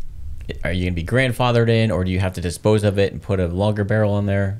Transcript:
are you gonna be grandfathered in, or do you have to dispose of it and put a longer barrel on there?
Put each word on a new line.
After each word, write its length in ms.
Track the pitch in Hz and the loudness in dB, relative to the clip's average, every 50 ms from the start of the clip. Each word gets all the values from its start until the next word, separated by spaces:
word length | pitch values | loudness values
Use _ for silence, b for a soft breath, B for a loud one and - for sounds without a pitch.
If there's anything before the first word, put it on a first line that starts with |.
| - - - - - - - - - - - - - | -2 -6 -8 -8 -10 -8 -8 -8 -8 -8 -8 -6 -4
are 80 | 78 87 | -2 -2
you 120 | 92 90 | 0 -2
gonna 100 | 90 90 | -2 -2
be 80 | 85 82 | -2 -4
grandfathered 640 | 82 113 127 135 127 113 - 127 123 120 117 117 113 | -2 0 0 0 0 0 0 0 2 2 2 4 4
in, 200 | 113 113 113 110 | 4 4 2 2
or 120 | 85 87 92 | 2 0 0
do 80 | 92 | 0
you 80 | 92 90 | 0 0
have 140 | 98 92 - | 0 -2 -2
to 80 | - | -4
dispose 420 | 85 90 82 - - 107 107 107 101 | -4 -6 -4 -2 2 2 2 4 4
of 140 | 104 95 101 | 2 2 2
it 140 | 98 - - | 2 0 0
and 80 | - | -4
put 180 | - - 101 95 | -4 -2 0 0
a 80 | 92 85 | 0 0
longer 380 | 87 92 101 107 104 104 101 | 0 0 0 0 0 0 0
barrel 260 | 95 107 110 107 101 101 | 0 2 2 2 2 2
on 120 | 104 101 | 0 0
there? 320 | 101 98 98 98 98 101 117 | 0 0 0 0 -2 -4 -6